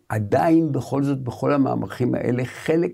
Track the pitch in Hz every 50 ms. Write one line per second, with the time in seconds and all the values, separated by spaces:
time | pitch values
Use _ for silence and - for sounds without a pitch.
0 | _ - 113 113 104 101 123 135 160 170 165 165 165 156 135 135 120 - 131 139
1 | 143 139 143 131 131 123 117 - - 135 143 143 135 127 120 117 107 - - -
2 | - 123 127 - - 117 127 123 127 - - - - - 156 165 170 180